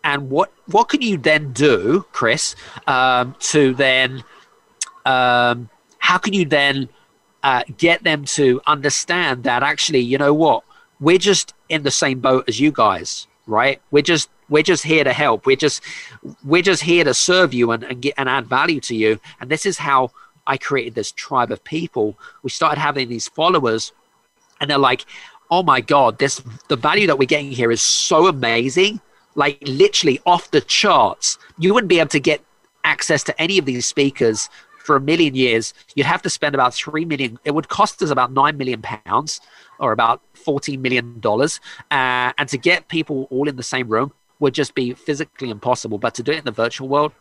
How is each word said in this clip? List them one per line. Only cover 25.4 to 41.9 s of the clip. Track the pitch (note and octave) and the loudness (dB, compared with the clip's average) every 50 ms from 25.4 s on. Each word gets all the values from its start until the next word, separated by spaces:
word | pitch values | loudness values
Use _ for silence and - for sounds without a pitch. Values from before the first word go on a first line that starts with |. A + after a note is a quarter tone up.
| _ _ | _ _
"Oh | E3+ F3+ F#3+ | -2 0 2
my | D#3+ C#3 B2+ | 2 2 2
God, | A2+ - D3 C#3+ C3+ A#2 A2 - | 2 2 4 4 4 4 2 2
this, | C#3 C#3 - - - B2 A2+ - _ _ | -2 -2 -2 -4 -10 -16 -18 -20 _ _
the | D#3 | -4
value | B2 A#2 D3+ E3+ G#3 G#3 | 0 0 0 2 2 2
that | F3 D3 | 2 2
we're | C3+ C#3 | 2 2
getting | B2 D#3 D3 C#3+ C#3 C3 | 0 0 -2 -2 -6 -4
here | A#2+ B2 A#2 | -2 0 0
is | A#2 A2+ | 2 0
so | - - - - - - F3+ D#3 E3 | 0 0 0 0 0 2 4 4 4
amazing, | F#3+ E3+ C3+ B2 A#2 A2+ A#2 A#2+ C3+ C3 F3 F#3+ G#3 G#3+ G#3+ _ _ _ _ _ _ _ | 4 2 2 0 0 0 2 0 0 2 2 2 2 0 -6 _ _ _ _ _ _ _
like, | - C#3+ C#3+ C#3 - C#3+ | 0 0 0 -2 -4 -8
literally | C#3+ C3 C#3 F#3 G#3 - - - D#3 B2+ - _ | -8 2 4 4 4 4 2 2 2 0 2 _
off | F3 F3 - - - | 2 2 2 0 0
the | - D3+ | 0 0
charts." | - - - - - G#3 F3 C#3+ A2+ F#2+ - _ - - - - - - - | 0 2 -2 0 2 4 4 4 4 2 0 _ -4 -6 -6 -6 -12 -20 -10
You | - D#3+ F#3 G3+ | 0 0 2 2
wouldn't | B3 A3+ F3+ | 2 2 2
be | F3+ E3 | 2 2
able | D#3+ - | 2 2
to | - D3+ | 0 0
get | C3 E3+ D3+ D3 _ _ _ _ _ _ _ _ - | 2 2 0 0 _ _ _ _ _ _ _ _ -2
access | D#3+ D3 - - - D#3+ C#3 - | -2 -2 -2 0 0 0 0 0
to | - - - | -4 -4 -4
any | D#3+ E3+ G3 | -4 0 0
of | F#3+ D#3 | 0 0
these | C3 B2+ B2 A#2+ | 0 -4 -4 -4
speakers | - - - C#3 C#3 - - C3 A2+ G#2+ G#2 - - _ - - _ _ _ | -4 0 0 0 0 2 2 0 2 2 0 -6 -10 _ -20 -20 _ _ _
for | - - D3+ | -2 0 0
a | C#3 | 2
million | C3+ C#3+ D#3+ E3+ E3+ D3 C3 | 2 0 2 2 2 2 2
years. | C3 C3 B2 A#2 A2+ A2 - - _ - _ - | 2 2 2 2 0 0 -4 -10 _ -20 _ -4
You'd | D3 C#3 | -2 0
have | C#3 F3 F#3 - | 0 0 -2 -2
to | E3 | -6
spend | - - - D3 C#3 | -4 -2 -4 -2 0
about | C3+ C3 B2 - | 2 2 2 0
three | - - D3+ D3+ D#3 E3 | -2 -10 -6 -6 -6 -4
million. | E3+ D#3 C3+ C3+ A#2+ A2+ A#2+ _ | -4 -4 -4 -4 -6 -6 -8 _
It | D3+ C#3+ | -4 -4
would | D#3 D3+ - | -4 -4 -4
cost | - - G#3 G#3 - - G3+ | -2 0 0 -2 0 -4 -4
us | D#3 | -2
about | C#3+ C3+ B2+ B2 C3 | 0 0 0 0 2
nine | C3+ C3+ D3 D#3 | 0 0 0 0
million | C#3+ C3+ B2+ B2+ A2+ G#2+ | -2 -6 -6 -6 -6 -8
pounds | - G#2+ G#2+ _ - F#2+ A#2+ D3 D#3 - - _ _ _ - - _ - _ | -12 -12 -12 _ -2 -2 -2 -2 -4 -10 -12 _ _ _ -20 -20 _ -12 _
or | D3 B2 G#2+ | -2 0 2
about | A2 A#2 A2+ A#2+ - _ _ _ | 2 2 2 2 -2 _ _ _
fourteen | - - - C#3+ C#3 - - C#3+ C3+ C3 | -10 -4 -4 -4 -2 -4 -6 -8 -8 -6
million | B2+ B2+ B2 A#2 A#2+ A#2+ A#2 | -4 -2 -4 -4 -4 -12 -4
dollars. | G#2+ A2+ G#2 A2 C3+ D#3+ - - _ - - - - _ | -2 -2 0 2 0 -2 -2 -8 _ -18 -20 -20 -8 _